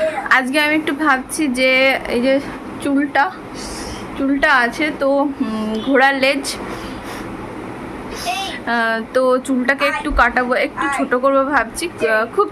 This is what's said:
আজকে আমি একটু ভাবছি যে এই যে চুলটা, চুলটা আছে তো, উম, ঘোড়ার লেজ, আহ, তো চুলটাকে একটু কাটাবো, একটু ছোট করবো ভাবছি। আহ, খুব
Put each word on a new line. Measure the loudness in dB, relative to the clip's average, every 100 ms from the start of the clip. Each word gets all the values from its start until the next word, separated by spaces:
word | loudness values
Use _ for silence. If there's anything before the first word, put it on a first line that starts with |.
| -2 -2 2
আজকে | 2 4 2
আমি | 2
একটু | 2 0
ভাবছি | 0 2 2 0 -2 -2
যে | 2 4 4 4 2 0
এই | 0
যে | 2 2 0 -10 -12 -8
চুলটা, | 0 0 2 2 0 -2 -14 -12 -10 -10 -10 -10 -10 -4
চুলটা | 0 2 4
আছে | 4 2 0 -4 0
তো, | 2 2 2 -2
উম, | -4 -2 -2 -2 2
ঘোড়ার | 4 4
লেজ, | 4 2 0 -2 -8 -8 -10 -10 -12 -12 -10 -10 -10 -12 -12 -12 -12 -12 -12 -12 -8 -6 -4 -4 -8
আহ, | -2 0 2 0 0
তো | 2 4 2
চুলটাকে | 2 0 2 2 2
একটু | 0 -2
কাটাবো, | 2 2 2 0
একটু | 0 0 -2 -2 -2
ছোট | 0
করবো | 2 4 4
ভাবছি। | 4 2 0 -4 -8
আহ, | -2 0 2 0 0
খুব | 0